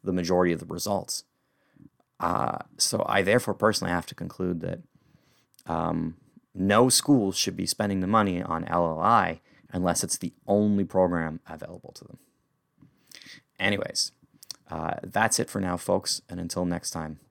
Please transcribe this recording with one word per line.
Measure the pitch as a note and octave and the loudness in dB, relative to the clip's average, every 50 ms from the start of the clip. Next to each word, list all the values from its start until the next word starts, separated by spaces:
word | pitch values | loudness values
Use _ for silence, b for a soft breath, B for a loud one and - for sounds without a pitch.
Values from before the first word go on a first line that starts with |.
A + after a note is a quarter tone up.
| _ | _
the | F#2+ F2+ | -2 -2
majority | F#2 F2 E2 F#2 F2+ F2+ F2 E2+ | -2 0 2 2 4 4 4 2
of | E2 | -2
the | E2+ - D#2+ | -4 -10 -8
results. | E2+ - G#2 G2+ F#2+ - - - - - _ b b b b b b b b b b b b _ _ _ _ _ _ | -6 -4 -2 -2 -4 -4 -6 -10 -10 -10 _ b b b b b b b b b b b b _ _ _ _ _ _
Uh, | F2 F2 F2+ - - - - - - _ - - | -2 -2 0 0 0 -2 -4 -6 -10 _ -4 -2
so | - - - - - - | -2 -2 0 -2 -2 0
I | - G2 | 2 2
therefore | F#2+ F#2 G#2+ B2 - - G2+ | 4 4 4 2 2 0 -4
personally | - - G#2+ G#2 - F#2+ F#2 F2 | 2 2 2 2 2 -2 -2 -2
have | F2 D#2+ - | -2 -2 -6
to | - | -12
conclude | - F2 F2 - - F#2 F2+ F2+ E2+ | -12 -12 -12 -6 -4 -4 -2 -2 -4
that, | E2+ F2 F2 - - _ _ b b b b b b b b b b b b b _ - | -4 -6 -6 -8 -10 _ _ b b b b b b b b b b b b b _ -4
um, | E2 D#2+ E2 E2 E2 D#2+ D#2+ D#2+ D#2+ - _ _ _ - _ _ _ | -2 -2 0 0 0 -2 -2 -4 -6 -10 _ _ _ -20 _ _ _
no | F#2+ F#2 G2 G2+ A2 B2 C3 | -2 2 4 6 6 6 6
schools | B2 - - - D3 C3 G#2 F#2+ F2+ - | 4 2 4 4 4 6 6 2 0 0
should | - G2 F2+ | -2 -2 -2
be | F2 F#2 F#2 | -4 -4 -4
spending | - _ G#2+ G2+ G2 F#2+ | -2 _ -2 0 0 0
the | F#2 F#2 | 0 2
money | G#2+ A2+ G#2 G2+ F2+ F2 | 4 4 4 4 0 -2
on | - - E2 D#2+ F2 | -2 -4 -4 -4 -4
L | - E2+ F2 F2 | -2 0 2 2
O | E2 D#2+ D#2 | 0 0 0
I | E2+ G#2 A#2 A2+ F#2+ E2+ D#2+ - b b b b b b | 2 4 6 6 4 2 -2 -8 b b b b b b
unless | - F2+ F2+ F2 F2 - - | -6 -2 0 0 0 0 -2
it's | D#2+ - - | -4 -6 -6
the | - F2 - _ _ - | -6 -10 -10 _ _ 0
only | G2+ G#2 G#2+ G#2 G#2 G2 G2 | 2 4 4 4 2 2 0
program | - - F#2 F#2 F2 F2 E2+ E2 D#2+ D#2 E2+ _ - | 0 2 2 2 2 2 0 -2 -4 -6 -10 _ -14
available | D#2+ D#2 - - F2 F2+ _ - - | -14 -14 -14 -14 -16 -16 _ -18 -20
to | - - | -20 -20
them. | - - - _ _ _ _ _ _ _ _ _ _ _ _ - _ B B B B B B B B B B B B _ _ | -20 -20 -20 _ _ _ _ _ _ _ _ _ _ _ _ -20 _ B B B B B B B B B B B B _ _
Anyways, | F#2+ F#2+ G2+ G2 - - - - - - _ _ _ _ _ _ - _ - _ _ _ | 0 0 0 0 -2 -4 -2 -4 -4 -4 _ _ _ _ _ _ -20 _ -20 _ _ _
uh, | E2 D#2+ D#2+ E2 - - - | -8 -4 -4 -4 -4 -6 -8
that's | F#2 - G#2 A2 A2+ - - | -4 0 2 2 2 2 0
it | - - | -2 -2
for | - G2+ | -2 -4
now, | F#2+ F2+ F2+ F2 | -2 -2 -2 -4
folks. | - - F#2+ F#2+ - - - - _ _ | 0 0 0 0 0 -2 -6 -6 _ _
And | F2 F2 | -10 -8
until | F2 E2+ - F2+ F2+ | -8 -6 -4 -2 -2
next | F2 F2 E2 - - | -2 -2 -4 -6 -6
time | - E2+ D#2+ D#2 D#2 - _ _ | -8 -8 -8 -8 -10 -14 _ _